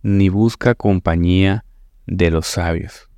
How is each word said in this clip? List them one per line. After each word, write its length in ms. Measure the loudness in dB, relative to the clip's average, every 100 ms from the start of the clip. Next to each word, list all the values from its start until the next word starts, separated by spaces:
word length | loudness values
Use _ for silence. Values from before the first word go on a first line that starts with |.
ni 280 | 0 2 2
busca 440 | 2 0 0 -2
compañía 920 | 0 0 0 0 0 2 2 2 0 -6 -20 -20 _ -10
de 240 | -2 0
los 160 | 0 -4
sabios. 640 | -6 -4 -4 -8 -16 -20